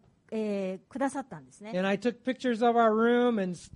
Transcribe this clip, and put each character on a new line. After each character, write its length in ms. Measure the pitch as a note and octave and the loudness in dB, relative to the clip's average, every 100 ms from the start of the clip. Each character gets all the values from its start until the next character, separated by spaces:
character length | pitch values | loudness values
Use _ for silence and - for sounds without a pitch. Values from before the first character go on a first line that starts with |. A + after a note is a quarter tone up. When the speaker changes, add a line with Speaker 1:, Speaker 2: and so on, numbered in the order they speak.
| _ _ _ | _ _ _
Speaker 1:
え 480 | A3 G#3+ G3+ F#3+ F#3+ - | -6 -4 -4 -4 -8 -12
ー、 60 | |
く 80 | B3+ | -4
だ 100 | C4+ | -4
さ 120 | C#4 | -4
っ 60 | B3+ | -10
た 120 | E3 | -14
ん 60 | B2+ | -20
で 60 | |
す 80 | - | -20
ね。 80 | G#3 | -8
Speaker 2:
And 180 | F3+ G3 | -2 0
I 100 | G3+ | 0
took 260 | A3+ - | -2 -4
pictures 440 | - B3 B3+ A3+ A#3+ | -4 -4 -2 2 2
of 100 | A#3 | 4
our 140 | A3+ | 4
room 480 | A3 A#3 A#3+ B3 A3+ | 4 4 4 2 0
and, 160 | F#3 E3+ - | -2 -6 -10